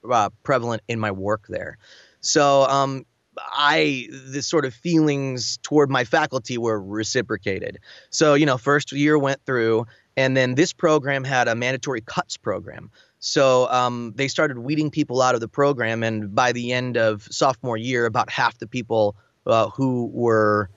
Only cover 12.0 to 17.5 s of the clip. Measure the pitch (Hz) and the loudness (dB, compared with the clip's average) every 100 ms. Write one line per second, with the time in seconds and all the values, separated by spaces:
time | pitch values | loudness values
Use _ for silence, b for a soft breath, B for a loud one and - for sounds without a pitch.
12 | 117 - - - - 98 104 - - b | -6 -6 -6 -8 -6 -6 -8 -18 -20 b
13 | b b - 151 135 127 123 127 123 120 | b b -4 2 4 4 4 2 0 -2
14 | 120 107 139 - 156 123 123 151 151 151 | -8 -6 -4 0 -2 -2 -4 -2 -2 -2
15 | 147 123 127 123 113 - 143 135 113 113 | -2 2 2 2 -2 0 0 2 -2 0
16 | 113 110 104 107 123 120 120 123 127 120 | -2 -2 -4 0 0 0 -2 -4 -2 0
17 | 113 107 - - 143 | 0 0 -8 0 0